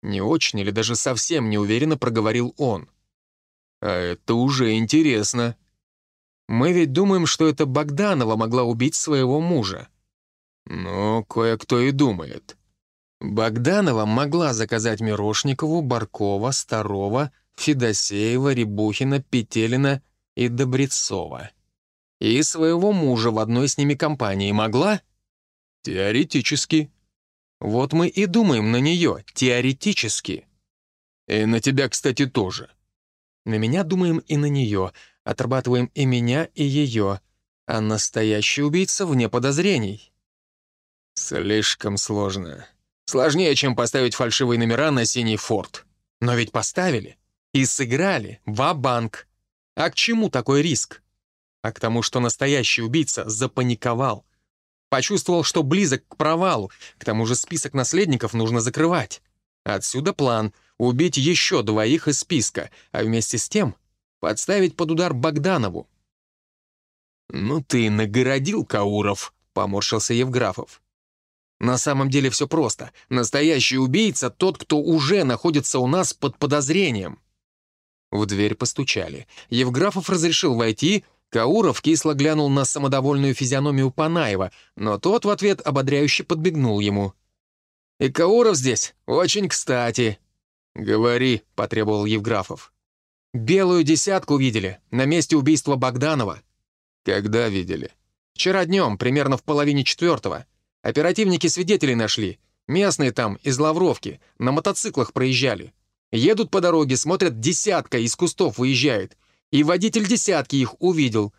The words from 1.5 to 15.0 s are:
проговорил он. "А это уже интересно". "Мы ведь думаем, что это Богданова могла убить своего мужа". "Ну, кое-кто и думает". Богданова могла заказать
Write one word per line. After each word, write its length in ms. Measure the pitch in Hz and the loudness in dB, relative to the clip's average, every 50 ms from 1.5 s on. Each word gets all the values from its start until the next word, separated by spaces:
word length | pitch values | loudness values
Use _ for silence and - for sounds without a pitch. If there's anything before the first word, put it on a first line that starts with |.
| 107 104 104 101 110 117 143 156 156 135 | 0 0 0 0 0 0 0 0 -2 -2
проговорил 560 | - 139 113 113 107 110 110 120 120 120 - - | -2 -2 0 0 0 0 0 0 -2 -4 -4 -4
он. 320 | 147 131 107 87 - _ _ _ _ _ _ _ _ _ _ _ _ _ _ _ _ _ _ _ | -2 -2 -2 -4 -8 _ _ _ _ _ _ _ _ _ _ _ _ _ _ _ _ _ _ _
"А 80 | - - | -6 -4
это 460 | 95 90 90 87 87 - _ - 117 | -2 -2 -2 -4 -6 -8 _ -2 0
уже 420 | 117 123 135 139 131 131 113 110 110 | 2 2 2 2 2 2 2 2 0
интересно". 800 | 113 107 - 151 160 151 127 107 104 - - 123 117 117 117 _ _ _ _ _ _ _ _ _ _ _ _ _ _ _ _ _ _ _ | 0 2 2 2 4 4 2 0 0 -2 -2 -2 -2 -2 -4 _ _ _ _ _ _ _ _ _ _ _ _ _ _ _ _ _ _ _
"Мы 240 | - 117 127 165 | 0 2 2 4
ведь 220 | 180 180 170 147 127 | 4 4 2 2 2
думаем, 320 | 147 196 202 190 185 165 | 2 2 4 2 2 2
что 220 | 151 - - 160 160 | 0 0 2 2 2
это 180 | 147 - 156 | 2 2 -2
Богданова 720 | 139 127 147 151 147 143 139 202 208 196 143 123 110 110 110 | 0 0 -2 -2 -2 -2 -2 0 0 2 0 2 0 0 0
могла 260 | 113 113 117 127 123 | 0 0 0 0 0
убить 320 | 120 120 113 123 147 160 | 0 0 0 0 -2 -2
своего 460 | - - 165 151 139 131 123 131 151 | -2 -2 0 0 2 2 2 0 0
мужа". 480 | 160 175 180 147 110 92 92 - - - _ _ _ _ _ _ _ _ _ _ _ _ _ _ _ | 0 0 0 0 0 -2 -6 -10 -14 -18 _ _ _ _ _ _ _ _ _ _ _ _ _ _ _
"Ну, 600 | - - - 92 90 92 95 101 107 110 113 107 | -14 -10 -10 -8 -6 -4 -2 0 0 0 -2 -2
кое-кто 560 | _ - 113 113 113 113 110 - _ 135 120 | _ -2 0 0 0 0 -2 -2 _ 0 2
и 100 | 123 135 | 2 2
думает". 680 | 139 135 143 131 104 87 80 67 - - _ _ - _ _ _ _ _ _ _ _ _ _ _ _ _ | 2 2 2 2 0 -2 -6 -10 -12 -14 _ _ -20 _ _ _ _ _ _ _ _ _ _ _ _ _
Богданова 840 | - - 104 107 110 117 110 117 120 139 185 208 202 165 123 110 107 | -8 -4 -2 0 0 0 0 0 0 2 2 2 2 2 2 2 2
могла 480 | 107 110 120 143 147 143 170 175 147 123 | 2 0 0 0 0 0 0 0 0 0
заказать 480 | 110 113 110 - 113 107 117 110 104 | -2 -2 -2 -2 -2 0 -2 -2 -2